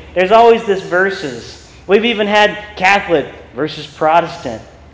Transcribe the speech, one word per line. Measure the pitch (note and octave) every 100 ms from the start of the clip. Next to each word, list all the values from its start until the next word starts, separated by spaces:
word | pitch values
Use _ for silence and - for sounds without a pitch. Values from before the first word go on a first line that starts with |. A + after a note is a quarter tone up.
| -
there's | F3 F#3
always | A3 A#3 A3+ -
this | F#3+
versus. | - F3 F#3+ F#3+ C#3+ A#2 - - - - -
We've | G3+ A#3
even | G#3 G#3
had | G#3+ G#3 E3+ - -
Catholic | F#3 G3+ G3 E3 A#2 - -
versus | A2+ D3+ D#3 D3
Protestant. | - D#3 E3+ E3 - C3 A2 - - -